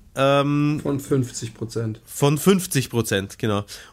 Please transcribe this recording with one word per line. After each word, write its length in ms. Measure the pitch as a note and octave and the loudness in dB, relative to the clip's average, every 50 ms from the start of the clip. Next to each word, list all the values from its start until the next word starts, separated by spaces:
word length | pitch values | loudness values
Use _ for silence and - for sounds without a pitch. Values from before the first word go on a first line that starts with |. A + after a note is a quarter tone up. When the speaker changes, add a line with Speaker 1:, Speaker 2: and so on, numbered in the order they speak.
| - - - | -20 -10 -2
Speaker 1:
ähm, 640 | C3 C3+ C#3 C#3 C#3+ C#3 C#3+ D3 D3 D3 D3 D3+ D3+ - | 2 2 4 4 4 2 2 2 2 2 2 0 0 -2
Speaker 2:
Von 160 | D3 C#3+ C3+ | -2 -4 -4
fünfzig 560 | C#3 - D3+ C3+ B2 A#2+ - - B2+ A2+ - | -2 0 0 0 0 -2 -4 -10 -10 -10 -10
Prozent. 440 | - A#2+ A2+ - A2+ A#2 A2 G#2+ - _ | -10 -10 -8 -6 -4 -4 -4 -6 -8 _
Speaker 1:
von 320 | - - - C#3+ C#3+ D3+ D3 | -12 -4 0 2 2 2 4
fünfzig 540 | - F#3 G3+ F#3 F3+ - - C#3 A#2+ - | 4 4 4 4 2 0 -2 -2 -2 0
Prozent, 480 | - A#2 A2+ - A2 G2 G2 G2 - - | -2 -2 0 0 0 -2 -2 -4 -8 -4
genau. 260 | - A2 G#2 G2+ G2+ - - - - - | -2 0 0 0 -2 -6 -12 -18 -18 -14